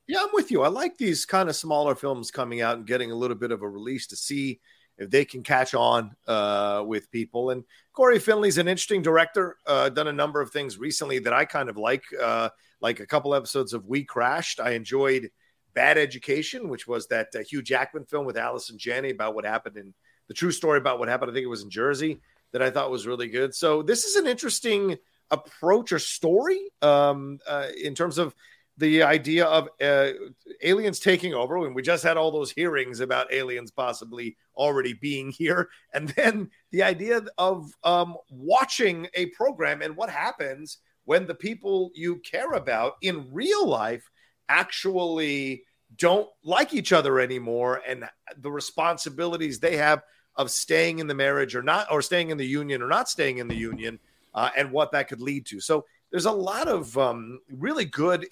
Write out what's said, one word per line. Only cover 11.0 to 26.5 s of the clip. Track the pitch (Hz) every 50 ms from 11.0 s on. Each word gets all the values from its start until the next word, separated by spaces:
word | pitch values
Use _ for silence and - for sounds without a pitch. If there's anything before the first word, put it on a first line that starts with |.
| 156 139 135 131
that | 113 120 120
I | 131 156
kind | 151 - 151 135 123
of | 107
like, | 104 107 117 131 139 - - 147 139
uh, | 127 117 113 113 113 113 - _ _ _ _ _
like | - 117 117 117
a | 104
couple | - - 151 139 143 143
episodes | 139 120 - - 139 131 131 117
of | 117 95
We | 98 123 143 143
Crashed. | - - 120 120 123 139 165 170 - - -
I | 117 123
enjoyed | 120 117 110 - 127 135 139 135 135 131 123 104 - _ _ _ _ _ _ _ _
Bad | 120 123 143 151 156
Education, | 151 139 127 127 - - 135 147 156 - - 254 240 175
which | 131 113 -
was | - 120 117 110 -
that, | 123 117 110 - -
uh, | 113
Hugh | 107 - - 143 127
Jackman | - 131 127 131 - - 156 135
film | - - 147 143
with | 131 117 113
Allison | 117 120 120 123 - - 117 104
Janney | - 120 120 127 139 135
about | 123 101 107 110 107
what | 107 104
happened | 104 110 113 - 113 104
in, | 104 98 98 95 _ _ _ _ _ _
the | - 107
true | - 170 180 165
story | - - 160 151 143
about | 131 143 127 120
what | 120 117
happened, | 120 127 127 123
I | 117
think | 131 131
it | 123
was | 120 107 101
in | 101
Jersey, | 92 104 117 139 143 135 151 160 151 - _ _ _ _ _ _ -
that | 123 131
I | 131
thought | 123 139 139 135
was | 127 120 101
really | 113 123 120 120 117
good. | 107 123 131 135 127
So | - - 165 151 156 156
this | 156 233 233 -
is | 427 392
an | 403 349
interesting | 294 247 240 - 254 - - - 240 214 202 202 190 170 - _ _ _ _ _ _
approach | 151 143 - - - - - 165 196 233 233 - 180
or | 156
story, | - - - - - 160 170 202 262 339